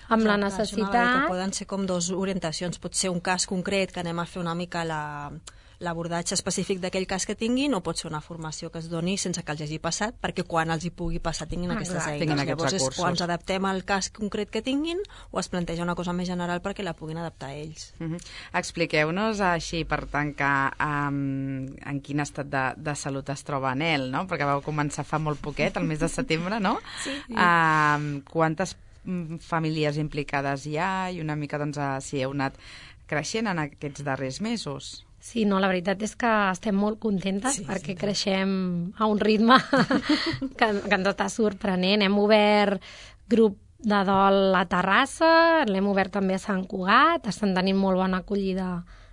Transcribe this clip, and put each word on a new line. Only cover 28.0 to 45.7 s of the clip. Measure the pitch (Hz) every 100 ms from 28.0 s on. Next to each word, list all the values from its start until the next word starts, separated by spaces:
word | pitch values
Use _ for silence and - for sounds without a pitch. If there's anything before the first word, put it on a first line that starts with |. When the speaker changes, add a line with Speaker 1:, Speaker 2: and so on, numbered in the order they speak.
| 147 143
Speaker 3:
quantes, | - 165 160 160 185 - - -
mm, | - 180 160 165
famílies | - 165 160 156 151 147
implicades | 151 151 139 143 139 139 143
hi | 151
ha | 190 190 185
i | 180
una | 156 151
mica, | 147 147
doncs, | 147 147
a, | 143 135
si | - 143
heu | 131
anat | 143 135 - - - - - -
creixent | 151 147 220 226
en | 175
aquests | 147 - 147 143 143
darrers | 131 131 131
mesos? | 214 233 147 135 - - - -
Speaker 1:
Sí, | - 233 208
no, | 190
la | 196
veritat | 185 175 190
és | 214 -
que | 240 214 196
estem | 180 226 196
molt | 208 220
contentes | 226 196 190 196 254 277
Speaker 2:
Sí, |
Speaker 1:
perquè | - 190 -
Speaker 2:
sí, | 180
tant. |
Speaker 1:
creixem | 202 196 202 190 190 190 185 175 170 -
a | 220
un | 208
ritme | 208 214 226 254
<laughs> | - 262 190 254 - 302 330 294 269 -
que, | 226 202
que | 202 202
ens | 190
està | 196 196
sorprenent. | - 214 196 202 185 185 214
Hem | 196 208
obert | 208 214 208 208 202 196 - - - - -
grup | 226 220 202 - -
de | 220 202
dol | 196 196 196 196 190 185
a | 185
Terrassa, | 180 190 208 269 - 330 330 330 330
l'hem | 233